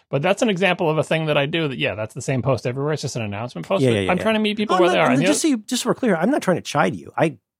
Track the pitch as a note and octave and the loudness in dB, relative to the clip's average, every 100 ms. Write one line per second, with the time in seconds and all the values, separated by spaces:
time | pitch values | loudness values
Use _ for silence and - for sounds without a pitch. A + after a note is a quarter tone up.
0 | _ C#3 F3 G3+ B3 F3+ F#3 F3 E3+ D#3 | _ -2 0 0 0 2 0 2 0 0
1 | C#3 D#3+ D#3 D3+ C#3+ E3+ D#3 B2+ C3 G2 | 0 -2 0 0 0 -2 -2 -2 -4 -4
2 | G#2+ - - C3 C3+ A#2+ B2+ B2+ C#3+ D3+ | -8 -8 -4 -2 0 -2 -2 -4 -4 -4
3 | C3+ B2+ G#2+ G2+ B2 F3+ D#3+ G3 C3 A2 | -4 -6 -6 -6 -8 -10 -4 2 4 4
4 | G2 F#3 G#3+ A3 G#3+ G#3+ G#3+ F#3 F3 F3+ | 2 0 0 0 0 -2 0 2 4 4
5 | E3 - - D4 E4 B3+ - B3 B3 F3+ | 4 4 4 2 2 0 -2 -4 -2 0
6 | B3 E3+ F#3 D4+ - D#3 - C#3+ F3+ - | 0 2 2 0 0 -2 0 0 0 -2
7 | - - D#3+ A#2+ _ | -8 -2 -2 -2 _